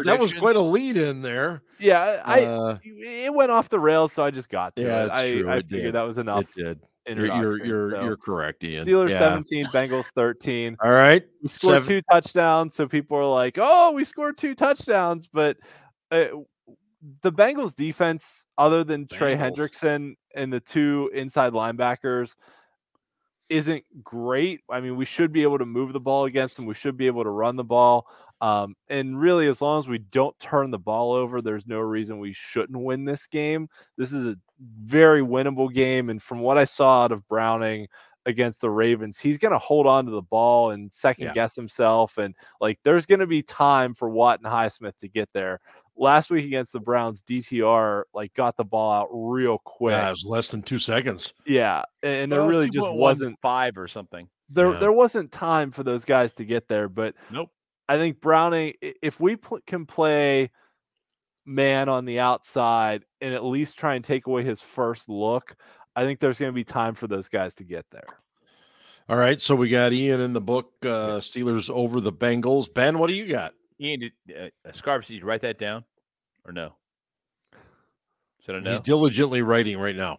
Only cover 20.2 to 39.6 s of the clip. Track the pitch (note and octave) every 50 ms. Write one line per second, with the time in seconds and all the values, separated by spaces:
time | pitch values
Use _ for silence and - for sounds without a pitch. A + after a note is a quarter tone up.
20.2 | _ _ - C#3 C3+ C3 B2+ B2 - - - D#3+ D3 D3 C#3+ C#3+ C#3+ C3+ - C3+
21.2 | C3 C3 - D3+ C3 B2 A#2 A2+ A2 A#2 A#2 C3 B2 A#2+ B2 - - C3 B2 B2
22.2 | B2 A#2 - _ _ _ _ _ _ _ _ _ _ _ _ _ _ _ _ _
23.2 | _ _ _ _ _ - D#3+ D#3 D3 D3+ D#3+ C#3 - _ _ D3+ A2+ - A2+ A#2+
24.2 | A#2 B2 B2+ C3+ D#3+ F#3+ F3+ - _ - A#2+ B2+ B2+ B2+ B2+ B2+ C3+ - - -
25.2 | E3+ D#3+ D3+ D#3+ D3 D3 C#3+ C#3 B2+ A#2 A#2 B2 C3+ C3 C3 C#3 B2 C3+ C3+ C#3
26.2 | C#3 C3+ B2+ C3+ C3 B2+ - - B2 A2 G#2 - - C#3+ C3 B2+ C3 C3 A#2+ A#2+
27.2 | A2+ G#2+ G2+ G#2 A2 A#2+ B2 B2+ B2 A2+ A#2+ A#2+ B2 A#2+ A#2+ A#2+ - _ - -
28.2 | - - _ _ A2+ A2 G#2 G#2 G2+ G2+ G2 _ _ - C#3 C#3 C3 C3 C3 C3+
29.2 | D#3 F3+ F3+ E3+ D#3 C#3+ C3 - C#3+ D3 D3+ D#3 C#3 C3 A#2+ A2+ G#2 F#2+ - C3
30.2 | C3+ C#3 - _ - - - C#3+ C#3 C3 A#2+ G2 F2 G#2+ G#2+ A2+ A#2+ A#2+ B2 B2+
31.2 | B2+ A#2+ B2 B2 A2+ A2+ G#2+ G#2 G#2 A#2 A2+ A2 A2+ A2 A2 A2 A2 G#2 A2 G2+
32.2 | G#2 G2+ G2 - - - - A#2 - - C3 B2 B2 C3 C3 C3+ C#3 C#3 C#3+ C#3+
33.2 | - - - D3+ D3+ D3+ D#3 D#3+ D#3 D#3 _ _ _ _ _ - C3 B2+ C#3+ C#3
34.2 | B2 A#2 G#2 F2+ _ _ _ _ C3 A#2 A2 G#2+ G#2+ A2 C3+ D#3 D#3+ D#3 D#3 D3
35.2 | C3+ A#2+ B2 C3 C3+ C#3 C#3 C3 C3+ C3 B2 C3 C3 B2+ C3 B2+ B2 A#2 A2 G#2+
36.2 | - - B2+ A#2+ A#2+ B2+ D#3 D#3 C#3+ - - - C#3+ C3 C3 B2+ B2 A#2 A#2 G#2
37.2 | G2 _ G#2+ A2 A2+ A2+ A2+ A2+ A2+ A2 A2 G#2+ G#2 G2 _ - - _ _ _
38.2 | _ B2+ A#2 A#2 B2 A#2+ A2 - - A2+ G#2 G#2+ A2+ A#2 A#2+ A2 A2 G#2+ G#2 -
39.2 | - C#3+ D3 D3 - A3 F#3 A#2+